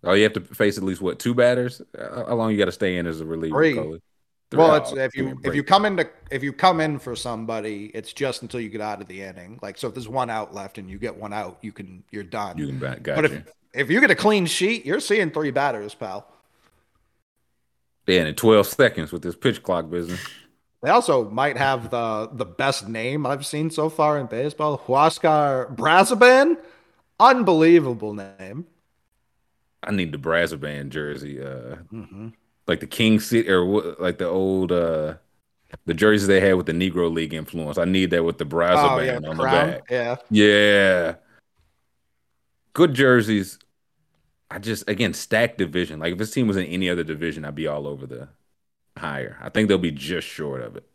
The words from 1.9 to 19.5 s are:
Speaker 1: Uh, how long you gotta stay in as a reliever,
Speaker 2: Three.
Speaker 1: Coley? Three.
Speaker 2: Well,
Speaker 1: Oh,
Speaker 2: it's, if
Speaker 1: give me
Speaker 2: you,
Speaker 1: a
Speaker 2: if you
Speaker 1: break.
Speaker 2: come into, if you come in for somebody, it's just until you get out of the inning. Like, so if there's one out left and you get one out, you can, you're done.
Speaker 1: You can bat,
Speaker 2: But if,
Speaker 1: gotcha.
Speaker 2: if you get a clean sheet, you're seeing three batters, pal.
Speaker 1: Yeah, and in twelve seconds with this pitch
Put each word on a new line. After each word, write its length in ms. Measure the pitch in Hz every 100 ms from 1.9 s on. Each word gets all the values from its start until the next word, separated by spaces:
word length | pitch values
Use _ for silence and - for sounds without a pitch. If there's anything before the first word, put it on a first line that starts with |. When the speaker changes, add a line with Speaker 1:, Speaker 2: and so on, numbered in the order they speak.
| -
Speaker 1:
Uh, 280 | - - -
how 100 | 117
long 160 | 113
you 60 | 104
gotta 140 | 92
stay 260 | - 98 90
in 100 | 85
as 120 | 80
a 60 | 80
reliever, 300 | 82 80 78
Speaker 2:
Three. 160 | 160
Speaker 1:
Coley? 280 | 131 78 82 _ _ _ _ _
Three. 60 | 135
Speaker 2:
Well, 120 | 160
Speaker 1:
Oh, 40 | 151
Speaker 2:
it's, 160 | 143
if 180 | 135 131
Speaker 1:
give 120 | 135 135
me 60 |
Speaker 2:
you, 60 | 131
Speaker 1:
a 40 | 135
Speaker 2:
if 60 | 143
you 60 |
Speaker 1:
break. 40 | 139
Speaker 2:
come 180 | 196 208
into, 240 | 185 160 - -
if 120 | 135
you 100 | 143
come 260 | 135 185 165
in 180 | 156 143
for 160 | - 117
somebody, 680 | 123 113 113 113 107 104 104 110
it's 180 | 101
just 300 | - 139 120
until 160 | 110 123
you 80 | 110
get 100 | 107
out 220 | 104 101
of 60 | 95
the 140 | 92
inning. 380 | 98 92 90 120
Like, 160 | 98 95
so 100 | 123
if 40 | 107
there's 120 | 110
one 220 | 131 123
out 240 | 110 104
left 240 | 98 98 -
and 120 | 95
you 80 | 95
get 180 | 113 -
one 160 | 107
out, 240 | 104 92 -
you 100 | 110
can, 300 | - 95 90 _
you're 120 | 104
done. 340 | 92 110 101 80
Speaker 1:
You 100 | 73
can 120 | 65
bat, 240 | 67 62
Speaker 2:
But 220 | - 73 151
if, 60 |
Speaker 1:
gotcha. 140 | 69 - _ _
Speaker 2:
if 160 | 127 131
you 100 | 190
get 100 | 269
a 60 | 185
clean 300 | 208 214 170
sheet, 400 | - 185 233 135
you're 160 | 208
seeing 300 | - 214 175
three 200 | 147 151
batters, 420 | 131 139 113 104
pal. 320 | - 104 95 - _ _ _ _ _ _ _ _ _ _ _ _ _ _ _ _ _ -
Speaker 1:
Yeah, 140 | 92
and 100 | 78
in 60 | -
twelve 320 | 113 107 98
seconds 440 | - 131 - 78
with 100 | 87
this 140 | 87 85
pitch 260 | 135